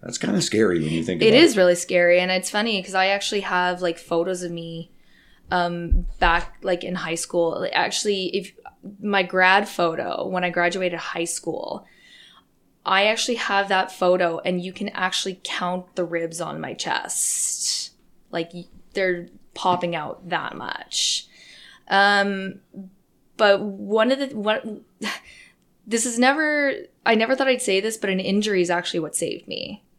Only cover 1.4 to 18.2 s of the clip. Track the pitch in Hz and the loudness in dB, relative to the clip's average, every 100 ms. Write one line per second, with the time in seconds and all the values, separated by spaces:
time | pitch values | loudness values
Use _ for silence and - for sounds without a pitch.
1.4 | 330 214 180 175 - 180 175 175 180 185 | 8 8 4 4 2 2 6 6 4 -2
2.4 | 185 208 226 208 185 185 190 196 - 208 | -2 -2 -2 -2 -2 0 2 2 -2 -4
3.4 | 196 185 180 180 180 170 - 170 175 185 | -2 0 0 0 -2 -4 -2 -2 0 -2
4.4 | 180 170 165 165 165 - _ _ _ _ | -6 -8 -10 -12 -14 -18 _ _ _ _
5.4 | - 180 175 170 170 - 170 - 175 170 | -4 -2 0 -2 2 2 2 0 2 2
6.4 | 180 - 190 180 175 180 165 165 - 180 | 0 -8 -2 -2 -2 -6 -4 -6 -2 0
7.4 | 165 - - - 175 202 214 196 185 202 | 0 0 -2 0 0 0 0 0 0 -4
8.4 | 190 - - _ 190 202 208 202 180 185 | -6 -16 -20 _ -20 -10 0 0 2 4
9.4 | 185 190 208 - 170 160 - - 185 185 | 6 6 2 0 0 0 -4 -4 -4 -2
10.4 | 180 175 175 180 180 170 - 175 170 - | -2 0 0 0 -4 -4 -8 -6 -4 -6
11.4 | - - - - - _ - - - - | -6 -8 -8 -10 -12 _ -20 -20 -20 -20
12.4 | _ _ _ _ - 190 202 220 - 233 | _ _ _ _ 0 2 2 0 -2 -2
13.4 | - 202 196 190 185 - 180 185 175 165 | 0 0 2 0 0 0 2 4 2 0
14.4 | - 180 180 185 202 - 185 - - 185 | -2 -4 -4 -8 -8 -4 -4 -2 -6 -8
15.4 | - - 180 185 180 - 175 170 165 165 | -8 -6 -4 -4 -8 -6 -4 -2 -6 -6
16.4 | 160 151 139 - - - - - - - | -8 -8 -10 -8 -4 -4 -4 -4 -4 -2
17.4 | - - - - - _ _ _ | -4 -4 -4 -4 -6 _ _ _